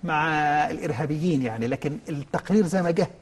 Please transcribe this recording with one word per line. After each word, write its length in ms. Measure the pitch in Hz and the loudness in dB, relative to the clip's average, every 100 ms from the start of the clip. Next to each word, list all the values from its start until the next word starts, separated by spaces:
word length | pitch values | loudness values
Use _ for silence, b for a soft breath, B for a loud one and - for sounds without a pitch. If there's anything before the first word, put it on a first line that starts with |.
مع 260 | 170 156 160 156 151 147 156 | 0 0 2 2 2 2 0
الإرهابيين 680 | 160 165 120 147 151 175 147 | -2 -4 -2 -2 0 2 2
يعني، 260 | 123 110 117 | 0 -2 -4
لكن 300 | 135 151 151 - | -2 -4 -6 -6
التقرير 560 | 147 139 - - 202 185 | -8 -4 -8 2 4 4
زي 160 | 190 | 2
ما 100 | 175 | 2
جه. 160 | 170 185 - | 2 0 -4